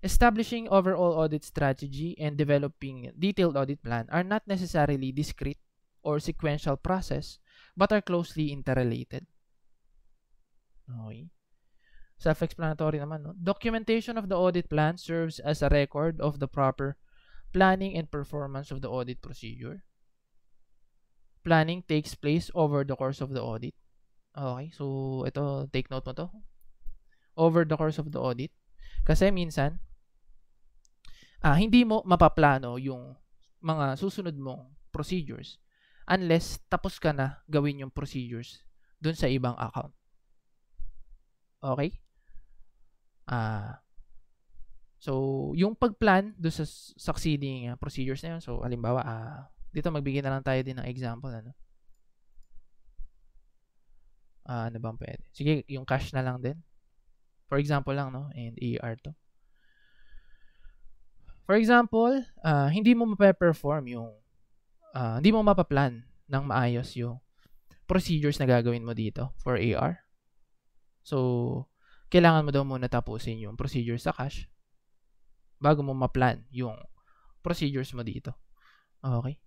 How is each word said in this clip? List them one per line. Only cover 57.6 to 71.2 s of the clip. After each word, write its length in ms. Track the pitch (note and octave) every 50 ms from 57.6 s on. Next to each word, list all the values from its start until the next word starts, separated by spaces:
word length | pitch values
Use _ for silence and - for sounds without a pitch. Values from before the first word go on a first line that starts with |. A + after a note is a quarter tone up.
| D3
example 320 | D3 D3+ C#3 C3+ C#3 C3+
lang, 160 | C#3 C#3+ C3
no? 200 | C3 B2+ C#3+ D3 C3
And 240 | B2 A#2+ A#2 A#2 -
A 120 | B2 A#2+ A#2 A#2+ -
R 160 | A#2+ A2+ A#2+ _
to. 80 | D3 D#3 _ _ _ _ _ _ _ _ _ _ - _ _ _ - _ - - - - - _ - - - - - _ _ - - - - - - - - - - _ - - - - - -
For 80 | - F#3+ G#3+
example, 640 | A3+ G#3+ B3 A#3+ A#3+ G#3+ - A3 A3+ A#3+ C4 C4+ B3 - - - -
ah, 280 | D#3+ D3+ C#3+ C#3 C#3
hindi 240 | D3+ G3+ A3 A3+ B3
mo 120 | A#3 A#3 A3+ G#3
mape-perform 720 | F#3+ G3+ G3 F#3 - F3+ F3 D#3+ - - C#3+ D3 D#3 C3+ B2 B2
yung, 180 | A#2+ A2+ A#2 G#2+ G#2+ _ _ _ _ _ _ _ _ _ _ _ _ _ - -
ah, 240 | B2+ B2 A2+ A2 B2
hindi 140 | D3 G3 A3
mo 100 | A3 G#3+
mapaplan 640 | G#3 G3+ G3 E3+ - D3 C3+ C#3+ C3+ B2 A#2 A#2+ - - - _ - C#3
ng 100 | C3+ C#3 C#3
maayos 480 | A2+ A#2+ B2+ A#2+ A#2+ A#2+ B2+ - -
yung 240 | B2 A#2+ A#2+ A#2+ B2+ _ _ _ _ _ _ - - _ - - - -
procedures 560 | - F3+ F#3 F3 - E3+ D3+ D3 D3 D3 -
na 80 | C#3+ B2+
gagawin 380 | B2+ A#2+ A#2 A#2+ A#2+ A#2+ A2+
mo 100 | A#2 A#2
dito 400 | A2 A2 G#2+ - - A#2+ C3 -
for 240 | - - - B2+ A2
A 100 | A2 A#2 G2+
R. 240 | - - C#3+ F3 - _ _ _ _ _ _ _ _ _ _ _ _ _ _ _ - _ _ _ _ _
So, 640 | - - C3+